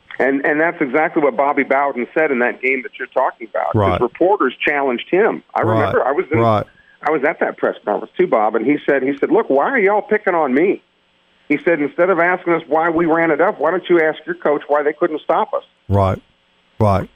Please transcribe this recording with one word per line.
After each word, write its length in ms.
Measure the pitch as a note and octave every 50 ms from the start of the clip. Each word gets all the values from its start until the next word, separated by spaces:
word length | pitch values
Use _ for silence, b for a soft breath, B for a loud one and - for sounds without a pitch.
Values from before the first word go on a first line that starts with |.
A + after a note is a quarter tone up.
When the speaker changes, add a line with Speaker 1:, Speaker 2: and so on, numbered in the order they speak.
| _ - - -
Speaker 1:
And, 260 | B2+ C3 C3+ C#3 C#3
and 120 | E3 D3 D3+
that's 200 | D#3+ F3 E3+ -
exactly 420 | D#3 B2+ A#2+ D#3 D#3 E3+ E3 F3
what 140 | D3 C3+ A#2+
Bobby 260 | B2 C#3 C#3+ C#3 C#3 B2+
Bowden 420 | G#2+ C3+ C#3 C#3+ C#3 B2+ B2 A#2 - -
said 160 | E3 D#3 D3+
in 80 | C3+ A#2+
that 220 | A#2+ A#2+ - -
game 200 | B2+ C3 C3+ C3
that 100 | A#2+ - - -
you're 100 | C3 -
talking 380 | - C3 C3 E3+ - - A#2+ G#2+
about. 220 | - - - -
'Cause 80 | - A2
Speaker 2:
Right. 200 | G2 F#2+ F2+ -
Speaker 1:
reporters 540 | A#2+ A#2 - - E3 F#3 G#3 G3 C#3 B2+ A2+ - -
challenged 420 | D#3+ D3 C#3+ C#3 C3+ B2 A2+ - -
him. 320 | E3+ F#3 A3+ F#3 F2 C#2 - _ -
I 80 | G#2+
Speaker 2:
Right. 160 | - A2 A2 A2+
Speaker 1:
remember 260 | - - - A#3+ -
I 60 | B2
was 120 | C#3+ E3+ F#3+ -
in, 60 | - A2+
Speaker 2:
Right. 260 | A#2 A#2 A2 G2+ - b b b b b b b
Speaker 1:
I 80 | - D3
was 120 | D#3 C#3 B2
at 160 | D#3 F3 -
that 180 | - A#2 - -
press 180 | - A2 - - -
conference 280 | - G2+ - - - _
too, 100 | - F3+
Bob, 300 | E3 C3 A2 G#2 G#2+ G#2+
and 80 | A2+ A2
he 140 | C3 D3 - -
said, 160 | - C#3+ C3+
he 140 | B2+ C#3 C#3 C#3
said, 120 | D3+ B2+
"Look, 200 | D#3 G#3+ A#3 -
why 180 | C3+ C#3 D3+ A3
are 80 | C#4 B3
y'all 220 | F#3+ F#3+ G#3 G3+
picking 320 | F#3+ - G#3+ G#3 - F#3+ F3
on 200 | E3 D#3 C3 B2
me?" 280 | C#3+ F3 G3+ D3+ - _ _ _ _ _ _ _ _ _ _ _ _ _ -
He 80 | D3 C#3+ -
said, 160 | F3 E3+ D3
"Instead 300 | D3 C3 - - F3 F#3
of 80 | F#3+ D#3+
asking 320 | E3+ F3+ F#3 F3+ - F3 E3+
us 80 | D#3 - -
why 220 | D3 D#3+ E3 E3+
we 160 | D#3+ E3 F3
ran 240 | D#3 D#3+ E3 E3 E3
it 100 | D3+ C#3+
up, 180 | E3+ G#3 G3+ -
why 120 | C#3 D#3+
don't 180 | F3+ F#3 - -
you 120 | F3 E3+
ask 180 | D#3 D#3 D3+ - -
your 80 | D#3 F3
coach 280 | - - D#3+ D3 D3 - -
why 140 | D3 D3
they 100 | D3 D3
couldn't 280 | D3+ - F3 E3 D#3 -
stop 320 | - - E3 F#3 G#3+ - -
us?" 80 | - - _ _ _ _ -
Speaker 2:
Right, 320 | G2 G2 F#2+ F#2 - - _ _ _ _ _ _ _ _ _ _ _ -
right. 300 | A2 G#2 G2 G2 - - _